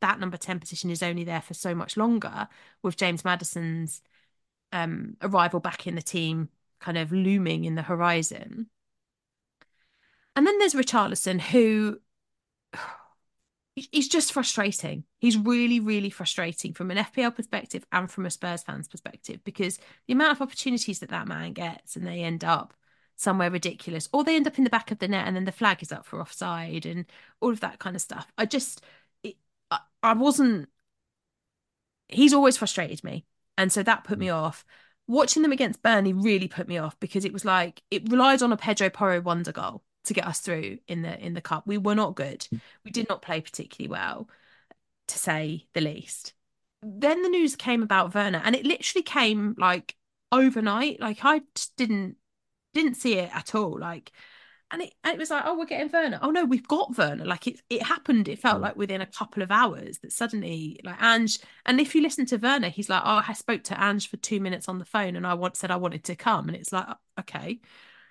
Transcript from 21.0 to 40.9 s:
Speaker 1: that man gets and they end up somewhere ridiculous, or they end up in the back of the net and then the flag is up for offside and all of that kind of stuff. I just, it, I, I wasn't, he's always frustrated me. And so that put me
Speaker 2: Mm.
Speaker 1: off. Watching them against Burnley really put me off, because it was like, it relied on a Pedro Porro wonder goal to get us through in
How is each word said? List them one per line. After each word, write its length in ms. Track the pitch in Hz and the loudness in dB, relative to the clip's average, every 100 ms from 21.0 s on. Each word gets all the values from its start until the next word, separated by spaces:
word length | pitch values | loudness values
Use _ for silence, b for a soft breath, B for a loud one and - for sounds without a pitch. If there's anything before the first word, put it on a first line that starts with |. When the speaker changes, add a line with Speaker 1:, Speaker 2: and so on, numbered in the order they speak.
| - | -6
Speaker 1:
that 180 | 170 - | -6 -6
man 260 | 156 165 | -8 -8
gets 420 | 175 170 - - 170 | -8 -8 -10 -14 -10
and 120 | 175 | -8
they 160 | 175 | -6
end 200 | 165 165 | -4 -2
up 300 | 165 160 - _ _ _ _ - | 0 0 0 _ _ _ _ -4
somewhere 300 | 202 185 175 | 0 2 2
ridiculous, 580 | 180 180 - - 160 - | 0 -4 -6 -8 -8 -2
or 100 | 285 | 0
they 120 | 294 320 | 4 4
end 100 | 302 | 2
up 140 | 269 | 4
in 40 | |
the 60 | 247 | 4
back 220 | 226 - | 2 0
of 80 | 214 | -4
the 80 | 185 | -2
net 180 | 190 - | -2 0
and 100 | 185 | -2
then 100 | 190 | -4
the 60 | |
flag 300 | - 214 180 | 2 2 2
is 100 | 160 | -4
up 140 | - - | -12 -10
for 160 | 160 | -12
offside 640 | 165 - 180 170 165 165 165 | -10 -8 -6 -6 -8 -8 -6
and 180 | 175 165 b b _ | -8 -10 b b _
all 80 | 240 | -2
of 120 | 214 | 0
that 180 | 190 - | -6 -8
kind 160 | 190 185 | -8 -6
of 60 | |
stuff. 280 | - - - - | -8 -10 -8 -4
I 80 | 220 | -2
just, 400 | 277 - - b b b _ | -2 -4 -10 b b b _
it, 140 | 208 - _ _ - | -16 -16 _ _ -8
I, 80 | - - _ | -8 -10 _
I 100 | 226 | 2
wasn't, 560 | 226 285 277 254 196 - _ _ _ _ _ _ _ _ _ _ _ _ _ _ | 4 4 6 4 4 -4 _ _ _ _ _ _ _ _ _ _ _ _ _ _
he's 220 | 226 285 | 6 8
always 260 | 285 269 - | 8 6 4
frustrated 460 | 208 - 160 160 | 0 -2 -4 -8
me. 220 | 156 139 - _ _ - | -10 -10 -12 _ _ 0
And 140 | 190 | 2
so 100 | 208 | 2
that 220 | 214 214 | 2 0
put 160 | - 202 | -2 -4
me 80 | 185 | -2
Speaker 2:
Mm. 80 | 165 | -2
Speaker 1:
off. 280 | 156 - - b b _ - | -4 -6 -18 b b _ 0
Watching 340 | 262 254 311 | 4 4 4
them 100 | 311 | 4
against 300 | 269 240 - | 2 0 2
Burnley 320 | 233 214 190 | 4 4 4
really 340 | 190 220 196 185 | 2 2 2 0
put 200 | - 175 | -6 -6
me 100 | 175 | -6
off, 220 | 156 - | -6 -8
because 260 | 196 196 196 | -6 -4 -4
it 80 | |
was 100 | 196 | -2
like, 380 | 208 185 175 - - | 2 2 2 -6 -6
it 180 | 214 226 | -4 2
relied 360 | 247 269 269 | 6 6 6
on 100 | 247 | 4
a 40 | 214 | 2
Pedro 340 | 226 208 190 | 0 2 0
Porro 280 | - 196 175 | 2 0 2
wonder 320 | 175 170 165 | 0 -2 -4
goal 300 | - - - _ _ | -6 -8 -10 _ _
to 100 | - | -6
get 140 | 190 180 | -4 -4
us 120 | - | -4
through 380 | 185 160 98 98 | -4 -4 -6 -10
in 140 | - | -8